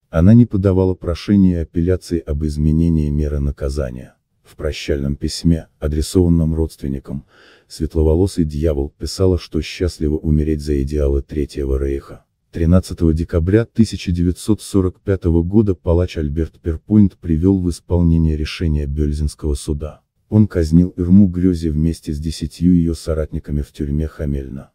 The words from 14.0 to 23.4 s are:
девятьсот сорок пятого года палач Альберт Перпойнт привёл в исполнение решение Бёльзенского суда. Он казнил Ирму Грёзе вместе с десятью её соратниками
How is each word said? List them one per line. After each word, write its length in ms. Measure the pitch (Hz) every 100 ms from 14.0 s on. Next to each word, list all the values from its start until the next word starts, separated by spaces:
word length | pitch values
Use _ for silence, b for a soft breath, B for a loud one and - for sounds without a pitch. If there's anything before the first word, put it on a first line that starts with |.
| 95
девятьсот 500 | 87 87 87 - 104
сорок 400 | - 101 92 -
пятого 400 | - 95 87 85
года 320 | 87 104 104
палач 440 | 90 87 85 90 85
Альберт 420 | 73 76 78 _
Перпойнт 560 | 85 80 - 107 98 _
привёл 420 | 87 80 90 95
в 80 | 90
исполнение 680 | 87 - 87 85 82 80 76
решение 480 | 76 - 82 76 71
Бёльзенского 680 | 73 73 76 76 - 78 71
суда. 460 | - 76 76 - _ _ -
Он 180 | 107 104
казнил 460 | 90 78 85 90 -
Ирму 320 | 87 95 98
Грёзе 420 | 87 92 85 82
вместе 420 | 76 82 80 -
с 60 | 76
десятью 560 | 80 - 76 - 87 90
её 180 | 85
соратниками 720 | 80 - 78 76 78